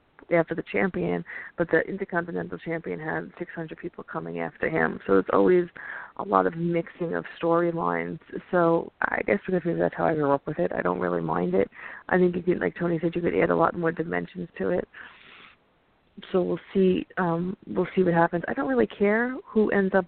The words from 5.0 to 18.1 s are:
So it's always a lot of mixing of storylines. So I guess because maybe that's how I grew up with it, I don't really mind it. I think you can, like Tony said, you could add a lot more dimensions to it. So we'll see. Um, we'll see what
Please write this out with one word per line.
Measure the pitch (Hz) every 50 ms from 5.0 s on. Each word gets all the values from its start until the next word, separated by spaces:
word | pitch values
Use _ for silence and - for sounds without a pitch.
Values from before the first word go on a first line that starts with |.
| -
So | - 196 185
it's | 185 -
always | - 196 202 185 180 180 175 - - - - - - - - - -
a | - -
lot | 196 196 190 185
of | 185 170
mixing | 165 170 170 170 165 - - - - 175 165 175
of | 170 160 - - -
storylines. | 170 165 165 170 175 170 165 165 175 - 170 170 170 - 175 - - - - 185 - -
So | 185 175 170 165 170 165 - - - -
I | - - - - -
guess | - 208 202 -
because | 190 185 175 -
maybe | 170 165 165
that's | 175 170 -
how | - 170
I | 165 160
grew | 151 147 139
up | 139 - -
with | 156 151 170
it, | 175 - -
I | 170
don't | 170 180 175 180
really | 180 175 175 170
mind | 165 156 165 180 180 180 180
it. | 190 - - - - - - - - - -
I | 185 180
think | 185 180 175
you | 180
can, | 170 180 170 -
like | 180 175 -
Tony | - 170 175 165 160
said, | 180 165 175
you | 180
could | 170 - -
add | 185 170 170
a | 170
lot | 165 165 - - 175
more | 170 165
dimensions | 170 165 160 170 - 175 175 - - 180 175 - - -
to | 190 -
it. | 180 - - - - - - - - - - - - - - - _ _ _ _ _ _ _ _ _ _ _ _ _ - - -
So | - 185
we'll | 180 180 175 - - -
see. | - 190 185 185 185 - - - - 185
Um, | 180 170 165 170 180 185 202 - - -
we'll | 208 - 175 - -
see | 190
what | 185 175